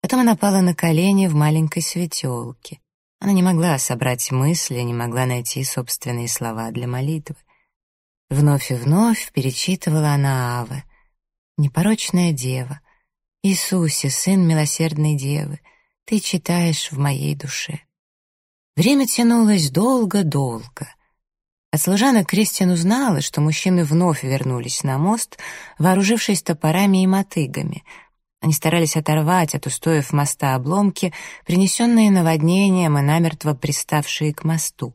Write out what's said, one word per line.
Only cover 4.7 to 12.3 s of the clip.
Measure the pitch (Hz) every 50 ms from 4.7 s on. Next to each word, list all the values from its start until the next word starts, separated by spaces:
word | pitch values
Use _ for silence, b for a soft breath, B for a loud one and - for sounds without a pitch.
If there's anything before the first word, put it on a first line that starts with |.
| 127 120
не | 123 120 120
могла | 120 120 120 117 127 127
найти | 127 127 123 120 - - 131 135
собственные | 131 - 131 123 - - - - 123 120 120 120 117
слова | - - 123 117 110 110 113 113
для | 113 120 123
молитвы. | 123 123 127 135 147 160 156 147 - 147 _ _ _ _ _ _ _ _ _ _ _ _ _ _ _ _ _ _ _
Вновь | 135 139 147 147 143 139 - -
и | 131
вновь | 120 120 135 156 190 226 233 220 - - - _
перечитывала | 139 127 135 127 - - - 190 180 - 175 151 156 151 147
она | 143 143 139 139 135 127 123 120 120 123
Аве. | 117 113 131 135 - _ _ _ _ _ _ _ _ _ _ _ _ _ _
"Непорочная | - 147 139 - - 175 214 220 - - - - 180 175 170